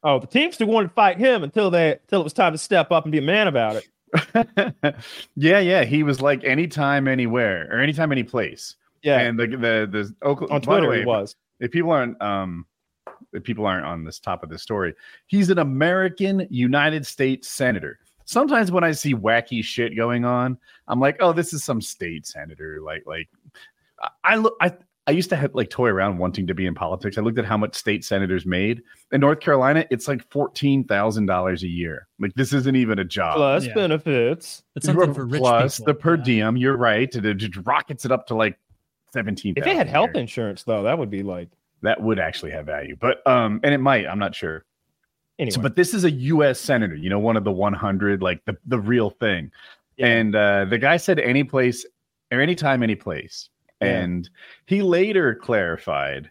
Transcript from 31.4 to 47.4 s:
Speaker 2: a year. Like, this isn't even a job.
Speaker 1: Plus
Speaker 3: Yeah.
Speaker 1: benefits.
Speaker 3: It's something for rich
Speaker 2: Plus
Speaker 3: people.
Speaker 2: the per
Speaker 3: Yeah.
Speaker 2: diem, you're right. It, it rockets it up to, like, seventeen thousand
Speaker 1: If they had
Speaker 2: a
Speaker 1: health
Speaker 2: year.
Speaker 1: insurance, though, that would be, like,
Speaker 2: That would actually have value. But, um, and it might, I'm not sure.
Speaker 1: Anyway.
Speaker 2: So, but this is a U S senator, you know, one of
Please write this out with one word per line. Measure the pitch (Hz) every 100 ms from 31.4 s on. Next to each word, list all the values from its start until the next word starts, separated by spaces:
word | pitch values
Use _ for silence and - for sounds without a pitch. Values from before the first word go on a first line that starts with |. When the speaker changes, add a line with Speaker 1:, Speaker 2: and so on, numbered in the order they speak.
| 92 90
Speaker 2:
a | 90
year. | 87 85 76 - _
Like, | 98
this | 107 131
isn't | 139 131 131
even | 117 104
a |
job. | 92 101 85 110
Speaker 1:
Plus | 139 143 131
Speaker 3:
Yeah. |
Speaker 1:
benefits. | 220 185 156 160 135 117 165 - - _ -
Speaker 3:
It's | -
something | 151 170
for | 139 127
rich | 143
Speaker 2:
Plus | 127 117 127 -
Speaker 3:
people. | 131
Speaker 2:
the | 147
per | 165 165
Speaker 3:
Yeah. |
Speaker 2:
diem, | 127 113 110 123
you're | 127 135
right. | 120 107 127
It, | 123
it | 104 101 107 92 92
rockets | 143 - 135
it | 127
up | 127 -
to, | 110
like, | 110 92 _ _ _ _ _
seventeen | - 202 190 208
thousand | 160 220
Speaker 1:
If |
they | 370
had | 185
Speaker 2:
a |
Speaker 1:
health | 147 220
Speaker 2:
year. | 165
Speaker 1:
insurance, | 117 - 110 95
though, | - 110
that | 101 165
would | 120
be, | 98
like, | 101 90 85 _ _ _
Speaker 2:
That | 101 113
would | 107 104
actually | 82 - 78
have | 78 73
value. | 73 71 71
But, | 120 127 -
um, | 127 113 107
and | 143
it | 143
might, | 131 131 78
I'm | 98
not | 98 -
sure. | 85 80 _ _ _ _ _ _ _ _
Speaker 1:
Anyway. | 131
Speaker 2:
So, | 104
but | 110
this | 110 180
is | 214
a | 180
U | 143 131 160
S | 147 127
senator, | - 127 107
you | 78 87
know, | 101
one | 107
of | 113